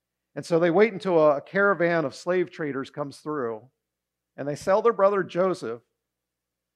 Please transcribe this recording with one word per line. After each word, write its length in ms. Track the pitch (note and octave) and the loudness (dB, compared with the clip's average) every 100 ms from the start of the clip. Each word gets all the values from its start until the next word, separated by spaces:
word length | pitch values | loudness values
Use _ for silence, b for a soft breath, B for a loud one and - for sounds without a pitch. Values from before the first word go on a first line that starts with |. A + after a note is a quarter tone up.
| _ _ _ | _ _ _
And 120 | D3 C#3+ | -14 -2
so 120 | E3 | 2
they 120 | E3+ | 4
wait 220 | E3+ A3 | 4 4
until 380 | F#3 F#3+ E3 D3+ | 2 0 4 4
a 100 | C#3+ | 2
caravan 640 | - F#3+ G3+ E3 E3+ E3 | -2 0 0 2 0 0
of 100 | C#3 | -2
slave 360 | - F3 F#3 F3+ | -6 -4 -2 -4
traders 400 | - D3 C3 B2+ | -6 -8 -8 -8
comes 280 | - C#3+ - | -10 -12 -12
through, 500 | D3+ D3+ A#2 A2 B2 _ _ _ _ _ _ - | -10 -6 -6 -8 -16 _ _ _ _ _ _ -12
and 100 | C#3 | -8
they 80 | |
sell 280 | C#3+ F#3+ F#3+ | -6 0 2
their 100 | A#3 | 2
brother 300 | F#3+ G3 G3+ | 2 2 2
Joseph 600 | D3 F3 F#3 E3+ A2+ A#2+ _ _ _ _ _ _ _ _ _ | -2 -2 -2 -2 -8 -12 _ _ _ _ _ _ _ _ _